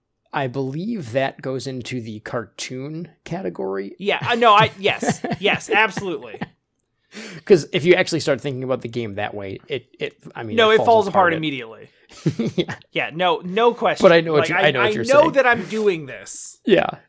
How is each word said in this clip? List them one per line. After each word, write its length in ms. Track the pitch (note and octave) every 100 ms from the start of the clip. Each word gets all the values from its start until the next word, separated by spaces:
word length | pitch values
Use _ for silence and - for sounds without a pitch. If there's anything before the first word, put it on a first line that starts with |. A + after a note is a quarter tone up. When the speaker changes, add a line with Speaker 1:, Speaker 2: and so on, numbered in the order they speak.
| _ _ _
Speaker 1:
I 140 | D3+ C3
believe 680 | C3 C3 D3 G3+ A#3 B2
that 280 | B2+ C3+ -
goes 240 | C3+ C3 B2
into 340 | C3 A2+ B2+
the 200 | A2+ G#2+
cartoon 880 | - B2 G#2+ - - B2+ C#3 D#3+ E3+ _
category. 720 | - E3+ F#3+ E3 F#3+ G3 G3 -
Speaker 2:
Yeah, 280 | - - -
uh, 40 | A#3+
no, 160 | A#3
I, 180 | G#3 A3 G3
yes, 460 | F#3+ A#2+ C4 - -
Speaker 1:
<laughs> 80 | -
Speaker 2:
yes, 280 | F#3 D3 -
absolutely. 680 | G4+ A4 - G3 C#3+ A#2+ G2+ - _ _ _ _ _ _ - - F3
Speaker 1:
'Cause 220 | - F3+ -
if 120 | F3
you 100 | D#3+
actually 260 | F3+ F#3 D#3+
start 200 | D#3 C3
thinking 220 | D3 B2+
about 200 | B2+ C3
the 60 | B2
game 280 | A#2+ A2+ G2
that 180 | G#2
way, 240 | G2+ G2 G2 -
it, 220 | C3 - _
it, 180 | D3 - - -
I 80 |
mean, 100 | A2 A3+
Speaker 2:
No, 140 | A3
Speaker 1:
it 40 |
Speaker 2:
it 20 | A3
Speaker 1:
falls 80 | A#3
Speaker 2:
falls 220 | A3 G3
apart 240 | G3 F3+
Speaker 1:
apart. 20 |
It 20 | D#3+
Speaker 2:
immediately. 500 | D#3 C3+ A2+ G#2+ G#2+ _ _ -
Speaker 1:
<laughs> 320 | D#3+ D#3+ A3 -
Yeah. 180 | - - _
Speaker 2:
Yeah, 180 | D#3+ A#2
no, 280 | D#3 F3+ -
no 300 | F3+ F#3+ A#3+
question. 300 | A#3 G#3 D#3
Speaker 1:
But 80 | F#3+
I 80 | E3+
know 120 | E3
what 80 | D3+
Speaker 2:
Like, 60 | -
Speaker 1:
you, 40 |
Speaker 2:
I, 140 | - D3+
Speaker 1:
I 20 |
know 80 | C3
what 60 | -
Speaker 2:
I 40 |
Speaker 1:
you're 120 | G#3+
Speaker 2:
know 160 | A#3 C#4+
Speaker 1:
saying. 100 | D#4
Speaker 2:
that 140 | C#4 B3+
I'm 180 | A#3 E3
doing 400 | A3 G#3 E3+ C3+
this. 540 | G#2+ G2 - - -
Speaker 1:
Yeah, 240 | - F3+ - -